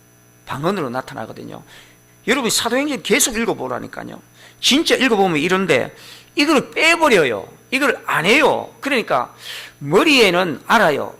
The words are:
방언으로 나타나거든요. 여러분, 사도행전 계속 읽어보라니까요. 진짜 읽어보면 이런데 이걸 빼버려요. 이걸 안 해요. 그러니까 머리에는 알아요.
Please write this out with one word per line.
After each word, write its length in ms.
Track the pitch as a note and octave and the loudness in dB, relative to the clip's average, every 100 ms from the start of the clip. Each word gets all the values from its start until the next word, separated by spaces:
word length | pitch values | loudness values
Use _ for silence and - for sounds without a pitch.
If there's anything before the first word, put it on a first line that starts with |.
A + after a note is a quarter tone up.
| _ _ _ _ | _ _ _ _
방언으로 460 | - C3 D#3+ G3+ C3+ | -12 -6 -4 -2 -4
나타나거든요. 720 | B2+ - B2+ A2 - A#2 D2 - - - _ _ _ - | -6 -8 -10 -12 -14 -16 -16 -18 -20 -20 _ _ _ -2
여러분, 220 | C4+ A3+ | -2 0
사도행전 520 | - A#3 B3 D4 C4+ | -2 -2 -2 -2 -4
계속 340 | - A#3 C#4+ A3 | 0 2 2 0
읽어보라니까요. 840 | A3 C3 B2+ A#2+ A2+ - A#2 A2 - _ - _ | -4 -4 -6 -8 -10 -14 -14 -16 -20 _ -20 _
진짜 340 | - C4+ E4 | 0 0 2
읽어보면 440 | B3 B3+ G#3+ F#3+ D3+ | 2 2 2 2 0
이런데 580 | E3 F#3 F#3+ C3 A2 - - - - - | 0 0 2 0 -2 -8 -20 -20 -8 -2
이걸 340 | D4 D4 - | 2 2 0
빼버려요. 760 | - D#4+ E4 D#4 - C#3 G#2 - - _ | 0 2 2 4 4 2 -2 -8 -18 _
이걸 320 | B3+ C#4 - - | -2 0 -2 -4
안 200 | D3 E3 | -2 2
해요. 460 | C4 A#3+ A2+ - - | 4 4 0 -4 -10
그러니까 540 | C#4 C4 - C3+ A#2+ - - - - - | -4 -4 0 -2 -4 -10 -16 -16 -18 -12
머리에는 840 | C#3+ F#3 D#4+ C4+ G#3 F3 F#3 C3+ - | 0 2 4 4 4 4 0 -4 0
알아요. 500 | A3 F3+ C3+ G#2 - | 2 2 0 -4 -12